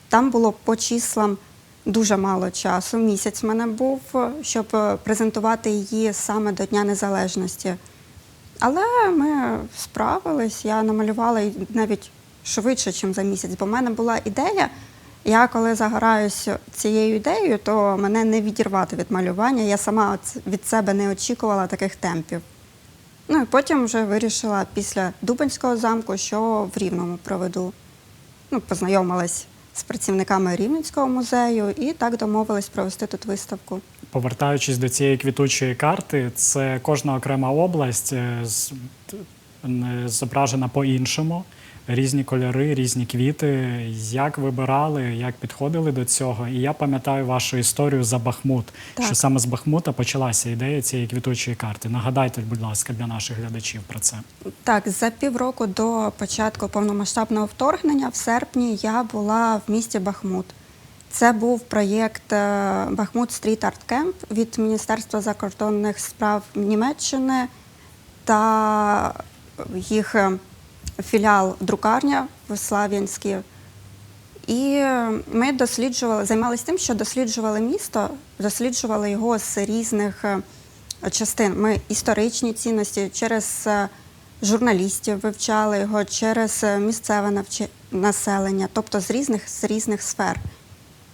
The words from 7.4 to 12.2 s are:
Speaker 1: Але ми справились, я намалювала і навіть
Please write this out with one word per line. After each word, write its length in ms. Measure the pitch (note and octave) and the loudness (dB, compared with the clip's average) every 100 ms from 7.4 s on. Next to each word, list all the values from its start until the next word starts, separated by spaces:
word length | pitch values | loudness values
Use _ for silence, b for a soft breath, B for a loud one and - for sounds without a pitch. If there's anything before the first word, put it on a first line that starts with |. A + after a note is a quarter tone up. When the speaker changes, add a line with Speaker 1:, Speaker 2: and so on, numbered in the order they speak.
| F#3 - F#3+ F3+ - B B B B - - - | -4 -4 -6 -6 -10 B B B B -20 -20 -2
Speaker 1:
Але 520 | B3+ D#4+ A4+ A#4+ G4+ | 0 2 2 4 4
ми 480 | E4 D4 D4 B3 A3 A3+ - | 4 4 2 0 -2 -6 -10
справились, 880 | - - A3 F#4 F4 D4 A3+ - | -8 -2 0 0 0 0 -2 -2
я 180 | G#3+ A3 | -2 0
намалювала 580 | A3 G#3+ G#3+ G#3+ A#3 A3+ | 2 2 0 0 2 2
і 120 | G#3 F3+ F#3 | 0 -2 -2
навіть 420 | A3 A3 G#3 - - | 0 0 -2 -6 -20